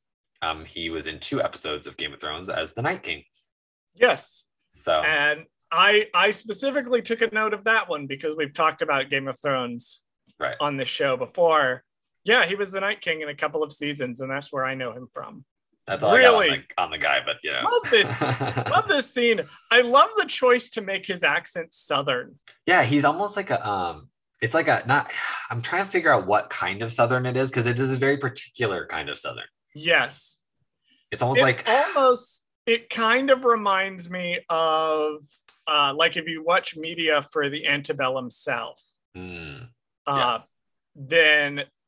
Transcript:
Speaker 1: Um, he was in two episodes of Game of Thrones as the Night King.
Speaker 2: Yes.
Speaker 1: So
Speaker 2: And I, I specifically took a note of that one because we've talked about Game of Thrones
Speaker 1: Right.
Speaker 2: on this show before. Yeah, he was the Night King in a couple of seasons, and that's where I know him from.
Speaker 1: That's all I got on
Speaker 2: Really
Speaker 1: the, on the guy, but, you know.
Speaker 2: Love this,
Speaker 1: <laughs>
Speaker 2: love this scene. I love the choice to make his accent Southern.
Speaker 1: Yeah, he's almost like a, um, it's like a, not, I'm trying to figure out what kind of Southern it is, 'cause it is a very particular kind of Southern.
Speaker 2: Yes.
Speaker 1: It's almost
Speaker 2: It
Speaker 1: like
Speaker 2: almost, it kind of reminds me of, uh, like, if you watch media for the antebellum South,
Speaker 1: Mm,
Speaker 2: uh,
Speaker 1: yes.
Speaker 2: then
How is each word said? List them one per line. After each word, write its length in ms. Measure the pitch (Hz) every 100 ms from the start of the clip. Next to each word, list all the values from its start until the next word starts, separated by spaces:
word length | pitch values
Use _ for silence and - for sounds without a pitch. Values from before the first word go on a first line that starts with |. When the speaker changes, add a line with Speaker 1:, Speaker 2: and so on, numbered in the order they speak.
| _ _ _ _
Speaker 1:
Um, 220 | 80 80
he 260 | 78 - 82
was 160 | 82 78
in 140 | 78
two 220 | - 139
episodes 440 | - - 87 73 73
of 100 | -
Game 160 | 73
of 80 | 73
Thrones 280 | 76 76 92
as 220 | 80 80
the 100 | -
Night 200 | 139 185
King. 200 | - 76 - _ _ _ _ _ _
Speaker 2:
Yes. 500 | _ 240 156 - - - _ _
Speaker 1:
So 300 | - - -
Speaker 2:
And 440 | 156 151 147 151 - _ _
I, 360 | 170 196 208 208
I 160 | 175 202
specifically 720 | 208 226 208 269 277 240 247
took 200 | - 226
a 60 | 226
note 220 | 214 214
of 100 | 208
that 240 | 214 220 185
one 180 | 151 139
because 280 | 135 156 156
we've 160 | 143
talked 300 | - 160 156
about 280 | 156 139 135
Game 180 | 139 135
of 100 | 131
Thrones 600 | 147 131 120 120 - - _ _ _ _
Speaker 1:
Right. 180 | - -
Speaker 2:
on 180 | 147 139
this 120 | 127
show 280 | - 139 127
before. 680 | 123 - 170 156 135 127 _ _ _ _
Yeah, 200 | 196 247 170
he 80 | 202
was 160 | 202
the 80 | 190
Night 200 | 196 208
King 200 | 175 160
in 80 | 147
a 60 |
couple 280 | 147 151 156
of 100 | 151
seasons, 480 | - 147 143 127 123
and 100 | 131
that's 220 | 139 139
where 120 | 139
I 100 | 131
know 180 | 131 127
him 140 | 113 123
from. 320 | 135 120 110 - _ _ _ -
Speaker 1:
That's 160 | 98
all 120 | 107
I 80 | 101
got 120 | -
on 60 | -
Speaker 2:
Really 240 | 156 135 - -
Speaker 1:
the, 60 |
on 80 | 87
the 80 | 76
guy, 220 | 76 67
but, 120 | 71 71
you 80 | -
know. 80 | 65
Speaker 2:
Love 280 | 440 480 -
this, 320 | 226 185 -
Speaker 1:
<laughs> 480 | 139 123 127 120 -
Speaker 2:
love 180 | 349 427
this 240 | 294 -
scene. 280 | 247 240 208 143 - _
I 120 | 233
love 260 | 240 262 359 440
the 80 | 349
choice 440 | - 254 247 -
to 100 | -
make 260 | 196 196 -
his 160 | 180
accent 500 | 160 156 - 175 160
Southern. 640 | - - 143 139 127 - - - _ -
Speaker 1:
Yeah, 160 | 180
he's 220 | 120 143
almost 320 | 139 165 202 -
like 140 | 190
a, 180 | 101 107
um, 400 | 98 87 80 - _ _ _
it's 120 | 113
like 120 | - -
a, 140 | 117 113
not, 240 | 143 - - - - -
I'm 120 | 120
trying 220 | 120 175
to 60 | 196
figure 200 | 185 160
out 140 | 123 92
what 240 | 104 -
kind 320 | - 92 98
of 80 | 113
Southern 340 | - 120 123 127
it 100 | 127
is, 140 | 131
'cause 160 | 127 117
it 120 | 120
is 140 | 135
a 40 | 131
very 200 | 135 139
particular 680 | 135 - - - 113 92 -
kind 220 | 80 73
of 80 | 71
Southern. 260 | - 58 - _ _
Speaker 2:
Yes. 640 | 147 160 160 120 - - - _ _ _ _ _ _ _
Speaker 1:
It's 80 | -
almost 200 | 117 -
Speaker 2:
It 40 |
Speaker 1:
like 240 | - - -
Speaker 2:
almost, 760 | 247 330 311 262 240 - - _ _
it 240 | - 226 233
kind 420 | - 220 247 269
of 140 | 262
reminds 640 | 262 233 202 190 196 185 175
me 300 | 180 175 175 -
of, 760 | 165 160 160 160 156 151 151 147 - _ _ -
uh, 260 | 151 143
like, 220 | 143 165 170
if 100 | 165
you 160 | 160
watch 340 | 160 185 - 160
media 440 | 160 170 160 147
for 280 | 143 160 143
the 160 | 135 143
antebellum 600 | 143 143 143 131 131 123
South, 520 | - - 120 113 - - _ _ 92
Speaker 1:
Mm, 520 | 92 87 80 69 120 _ _ _ -
Speaker 2:
uh, 80 | 139
Speaker 1:
yes. 400 | 123 113 - - _ _ _
Speaker 2:
then 720 | - 135 165 156 151 143 143 143 _